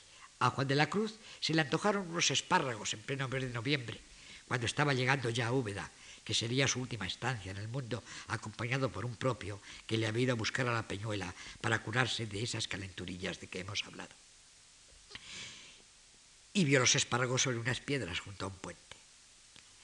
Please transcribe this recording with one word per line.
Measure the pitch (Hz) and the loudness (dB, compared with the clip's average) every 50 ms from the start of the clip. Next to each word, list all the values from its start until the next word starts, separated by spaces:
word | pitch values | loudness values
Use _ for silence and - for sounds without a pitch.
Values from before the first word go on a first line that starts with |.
| - - - - - - - - | -20 -20 -20 -20 -20 -20 -2 0
A | 120 123 | 2 2
Juan | - - 139 | 2 2 0
de | 131 135 | 2 4
la | 143 156 151 | 4 4 4
Cruz | 160 196 220 208 - - - - - - | 2 0 -2 -2 -4 -10 -16 -18 -10 -6
se | - - 156 | -2 2 4
le | 160 | 4
antojaron | 151 123 - 160 - 208 208 202 190 165 | 4 4 2 2 4 2 2 2 0 -2
unos | 165 170 156 - | 0 0 2 2
espárragos | 139 123 - - 175 185 151 131 117 107 98 - - | 2 2 2 4 2 2 4 2 -2 -4 -4 -6 -6
en | 110 | -6
pleno | - - 143 135 135 127 | -4 -4 -2 -2 -2 -2
mes | 131 131 131 | -2 -2 -2
de | 127 | -2
noviembre, | 120 120 107 139 151 139 120 110 - - - - - - - - - - - | -4 -2 0 2 0 0 0 -4 -10 -10 -14 -18 -20 -20 -18 -18 -18 -16 -4
cuando | - 120 127 117 | -2 0 2 2
estaba | 104 - - 147 147 139 | 2 2 4 4 4 4
llegando | 127 127 127 139 139 117 117 | 4 4 4 4 4 2 0
ya | 117 123 120 | 0 2 2
a | 113 127 | 2 2
Úbeda, | 135 123 101 101 92 82 - - - - - - - - | 2 0 0 -2 -6 -6 -8 -12 -16 -20 -20 -20 -12 -4
que | - 131 | -2 0
sería | - 127 117 123 135 139 | 0 2 2 2 4 4
su | 123 - 127 | 4 2 0
última | 127 123 127 104 95 | -2 -4 -4 -4 -4
estancia | 92 - - 120 120 131 110 92 92 | -6 -4 -2 -2 -2 -2 -2 -4 -8
en | 98 | -8
el | 98 104 | -8 -6
mundo, | 107 120 143 127 110 120 107 - - - - - | -6 -4 -6 -4 -4 -6 -6 -6 -10 -12 -12 -6
acompañado | - 110 - - 110 104 - 117 120 127 135 131 127 | -4 -4 -4 -4 -6 -6 -6 -4 -2 0 0 0 0
por | - 98 107 | 0 -2 -4
un | 123 113 | -6 -4
propio | - - 131 113 - - 101 101 98 - - - - - | 0 0 0 0 0 -4 -8 -8 -10 -12 -14 -16 -14 -4
que | - 113 | 0 0
le | 113 113 | 2 2
había | 107 107 120 127 | 2 2 2 4
ido | 127 127 | 4 2
a | |
buscar | 110 104 - - - 131 | 2 0 0 0 2 2
a | 123 117 | 2 2
la | 113 104 | 0 0
Peñuela | - 95 98 107 113 104 101 92 90 - - - - - - | -2 -4 -4 -4 -4 -2 -2 -4 -6 -8 -10 -14 -14 -10 -4
para | - 107 113 110 | 2 2 2 2
curarse | - 113 110 131 127 113 - - 117 | 2 0 2 2 2 2 0 -2 -4
de | 107 101 98 117 | -4 -4 -4 -2
esas | 117 - 110 - | -2 -2 -4 -4
calenturillas | - - 98 95 95 90 - 90 92 92 90 92 90 85 - | -4 -4 -6 -6 -8 -8 -8 -8 -8 -6 -6 -6 -6 -6 -8
de | - | -10
que | 82 - 92 | -10 -10 -8
hemos | 90 98 101 - - | -8 -6 -6 -6 -6
hablado. | - - 95 92 - - - - - - - - - - - - - - - - - - - - - - - - - - - - - - - - - - - - - - - - - - - - - - - - - - | -6 -10 -12 -12 -14 -16 -20 -20 -20 -20 -20 -20 -20 -20 -20 -20 -20 -20 -20 -20 -20 -20 -20 -20 -18 -18 -16 -14 -14 -12 -12 -12 -12 -12 -16 -18 -20 -20 -20 -20 -20 -20 -20 -20 -20 -20 -20 -20 -20 -20 -20 -18 -2 2
Y | 208 175 | 4 6
vio | 135 139 135 | 8 8 8
los | 123 113 - | 8 8 6
espárragos | 120 - - 120 120 131 123 131 123 - | 4 4 2 2 2 2 2 2 2 2
sobre | 135 123 117 | 2 0 0
unas | 117 127 120 - | 0 -2 -2 -2
piedras | - - 143 139 107 85 90 - | -2 -2 -2 0 -2 -2 -4 -6
junto | - 101 98 - 95 | -6 -8 -8 -8 -6
a | 98 | -8
un | 95 - | -6 -8
puente. | - 90 85 - - - - - - - - - - - - - - - - - - - - - | -12 -12 -12 -14 -18 -20 -20 -20 -20 -20 -20 -20 -20 -20 -20 -20 -20 -20 -20 -20 -20 -20 -20 -20